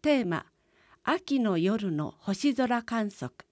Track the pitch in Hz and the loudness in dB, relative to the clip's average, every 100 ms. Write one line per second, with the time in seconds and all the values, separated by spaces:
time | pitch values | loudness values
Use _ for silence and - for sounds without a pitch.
0 | 302 277 196 165 - _ _ _ _ - | 4 2 2 -2 -6 _ _ _ _ -8
1 | - 330 - 277 220 175 180 214 202 151 | -2 -2 0 0 2 2 2 0 -2 -2
2 | 151 - - 190 294 254 254 240 233 233 | -4 -6 -6 0 0 2 0 0 -2 -4
3 | 208 - 123 _ - | -4 -6 -12 _ -20